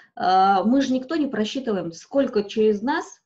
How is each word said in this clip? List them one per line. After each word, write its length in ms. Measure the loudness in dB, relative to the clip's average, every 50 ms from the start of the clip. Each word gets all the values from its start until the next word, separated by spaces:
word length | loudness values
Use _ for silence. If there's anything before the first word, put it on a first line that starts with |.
| -20 _ -8 -2
э, 360 | 0 2 4 4 6 4 4 4 2
мы 160 | 2 2 2
же 100 | 2 0
никто 240 | -2 -4 -4 -4 -4
не 120 | -2 -2
просчитываем, 640 | -2 -2 -2 -4 -2 -4 -6 -4 -4 -4 -4 -4 -6 -10
сколько 500 | -14 -12 -4 0 0 0 0 0 -2 -2
через 380 | -2 0 2 2 2 2 0
нас 400 | -2 -4 -4 -4 -6 -8 -16 _ _